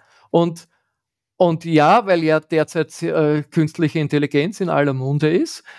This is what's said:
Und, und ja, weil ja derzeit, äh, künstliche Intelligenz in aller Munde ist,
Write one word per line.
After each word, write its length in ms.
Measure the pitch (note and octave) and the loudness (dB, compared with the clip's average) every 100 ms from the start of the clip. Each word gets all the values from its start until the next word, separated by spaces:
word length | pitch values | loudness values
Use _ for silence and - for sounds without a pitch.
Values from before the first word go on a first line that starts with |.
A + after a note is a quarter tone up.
| _ _ _ | _ _ _
Und, 360 | E3 E3+ E3+ - _ _ _ _ _ _ _ | 0 0 -4 -18 _ _ _ _ _ _ _
und 260 | F3+ E3 | 0 0
ja, 440 | E3+ D#3 D3 G#3+ G3+ | 0 2 4 4 2
weil 160 | F3 | 0
ja 160 | D#3+ D#3 | 2 0
derzeit, 640 | - D#3+ D3+ E3+ D3+ - | 0 -2 -2 -4 -6 -6
äh, 400 | E3 D#3+ D3+ D3+ | -4 0 0 0
künstliche 560 | C#3+ - D#3 - D#3+ E3 | -2 -2 -2 -2 -2 -2
Intelligenz 600 | D3 D3 C#3+ D3 D#3 B3 | -2 -2 0 0 -2 -4
in 80 | F3+ | -2
aller 240 | D3+ C#3+ | 0 0
Munde 360 | C3 C3 C#3+ D#3 | -2 -4 -2 0
ist, 320 | E3+ E4 - - | 0 -2 -8 -20